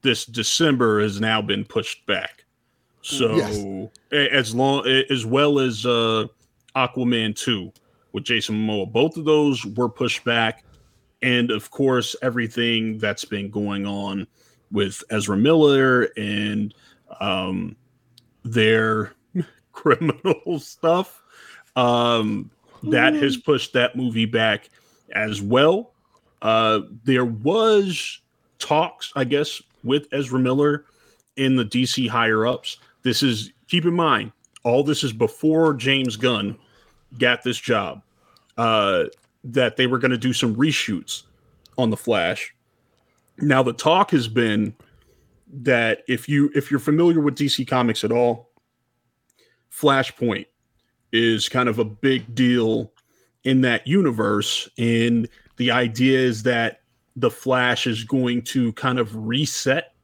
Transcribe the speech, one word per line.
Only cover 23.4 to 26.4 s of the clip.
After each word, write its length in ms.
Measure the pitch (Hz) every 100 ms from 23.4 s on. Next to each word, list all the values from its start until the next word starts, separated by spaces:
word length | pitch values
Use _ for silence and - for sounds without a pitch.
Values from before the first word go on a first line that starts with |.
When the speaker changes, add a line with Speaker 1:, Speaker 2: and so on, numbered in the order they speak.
| -
Speaker 1:
pushed 280 | 135 -
that 220 | 131 123 127
movie 300 | 127 113 113
back 440 | 117 110 104 - _ _ _ _
as 280 | - 107 101
well. 520 | 101 123 151 190 233 _ _ _ _ _